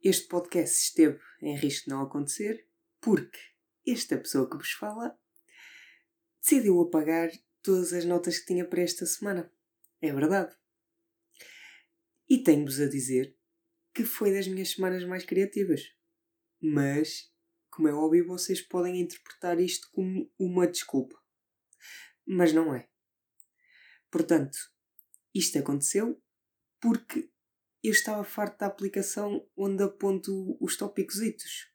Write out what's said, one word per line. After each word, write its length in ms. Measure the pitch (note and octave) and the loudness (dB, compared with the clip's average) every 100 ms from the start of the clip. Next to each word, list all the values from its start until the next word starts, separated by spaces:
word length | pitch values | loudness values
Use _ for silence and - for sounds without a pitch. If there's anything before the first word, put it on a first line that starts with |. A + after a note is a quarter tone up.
Este 240 | G3 F#3+ - | 4 2 0
podcast 560 | F3+ F3 F3 E3 - | -6 -2 0 2 2
esteve 360 | - - D#3 C#3+ - - | 0 6 6 6 -12 -12
em 160 | D3 C#3+ | -8 -2
risco 280 | C#3+ C#3 - | -2 -2 -6
de 40 | |
não 140 | C3+ | -4
acontecer 680 | C#3 C#3+ C#3+ - G#3 A3 _ _ _ _ | -4 -4 -6 -4 -4 -6 _ _ _ _
porque 380 | - G3+ - - - _ _ _ - | 2 2 2 -16 -20 _ _ _ -4
esta 300 | A#3+ - - | -4 -2 -4
pessoa 340 | - - C3 | 0 0 0
que 60 | C#3+ | -2
vos 160 | - | -8
fala 480 | - G#3 G#3+ A#3 - _ _ _ - - - - _ _ _ _ _ | -8 -8 -8 -10 -10 _ _ _ -20 -20 -20 -20 _ _ _ _ _
decidiu 400 | - C#4+ G#3+ F3 | 2 4 6 4
apagar 520 | E3+ E3 D3+ E3 E3 - _ _ | 4 2 2 0 -2 -6 _ _
todas 280 | - F#3+ E3+ | 0 0 2
as 140 | F3 F3 | -2 0
notas 320 | F3 F3 E3+ | 0 0 -4
que 80 | - | -2
tinha 180 | F3+ | -2
para 200 | F3 E3+ | -2 -2
esta 240 | F3 - F3 | -2 -2 -4
semana. 440 | - G#3 F#3 E3 _ _ _ _ _ | -4 -4 -6 -8 _ _ _ _ _
É 140 | D#3 | -4
verdade. 420 | C#3 D3+ G3 F#3 - _ _ _ _ _ _ _ _ - - - - _ _ _ _ _ | 0 2 2 0 -8 _ _ _ _ _ _ _ _ -20 -20 -20 -20 _ _ _ _ _
E 80 | B3+ | 4
tenho-vos 420 | - D3 C#3+ C3+ | 6 4 4 -2
a 80 | C#3+ | -2
dizer 480 | C#3 B2+ B2+ C3 _ _ _ _ _ _ | -2 -2 -2 -2 _ _ _ _ _ _
que 120 | - A3+ | -6 -4
foi 260 | - G#3 | 0 0
das 160 | G3 F#3+ | 0 -2
minhas 220 | F#3+ F#3+ | -4 -6
semanas 340 | - F#3 F#3 | -2 -2 -2
mais 220 | F3+ F#3 - | -4 -8 -2
criativas. 560 | F3+ G3 - F#3+ C#3+ - _ _ _ _ _ _ _ | 0 0 0 0 0 -2 _ _ _ _ _ _ _
Mas, 720 | D#3+ D3 C#3 C#3+ D#3 - - _ _ _ _ | 0 2 2 0 -2 -6 -16 _ _ _ _
como 160 | - D#3 | 0 2
é 60 | |
óbvio, 340 | D3 D#3 E3 F3 | 2 4 4 4
vocês 340 | F3+ - F#3 | -4 -4 -4
podem 400 | - F#3 F3+ F3+ | -4 -4 -2 -2
interpretar 580 | F3 - - - F3+ E3+ | -4 -6 -20 -10 -4 0
isto 300 | F3+ - - | 0 -2 -8
como 400 | - F#3 F#3+ - _ | -4 -4 -4 -8 _
uma 300 | F#3 F3+ F3 | -2 2 2
desculpa. 520 | - - C#3 C3 - _ _ _ _ _ _ - - - _ - | 0 -2 -2 -2 -10 _ _ _ _ _ _ -20 -20 -20 _ -4
Mas 280 | F#3 F3 | 4 6
não 200 | D#3 D#3+ | 6 2
é. 140 | B2+ - _ _ _ _ _ - _ _ _ _ _ _ | -2 -8 _ _ _ _ _ -20 _ _ _ _ _ _
Portanto, 460 | E3 E3 E3 C#3 - - _ _ _ _ _ _ | -2 2 2 2 -6 -14 _ _ _ _ _ _
isto 240 | G3+ E3+ - | -2 0 0
aconteceu 640 | C#3 C#3+ - G3 A3+ - _ _ _ _ _ _ | -2 -2 0 0 -2 -4 _ _ _ _ _ _
porque 520 | A#3 - - - - _ _ _ _ _ | 0 0 -2 -8 -8 _ _ _ _ _
eu 80 | A3 | 2
estava 320 | G#3 - G#3 | 2 2 -4
farto 340 | G3+ - G3+ - | -6 -4 -6 -4
da 80 | - | -6
aplicação 840 | - G3 G3 G3 - G#3 G3+ - - | -4 -4 -4 -4 -4 -4 -4 -8 -4
onde 280 | G3 G3 | -2 0
aponto 720 | G3 - G2 F#3+ - F#2+ F#3 - | -2 0 -2 -2 -2 -6 -4 -4
os 160 | - - | -4 -4
tópicositos. 960 | G3+ - G3 G3 A3 - - - - | -4 -4 -4 -2 -4 -4 -12 -12 -14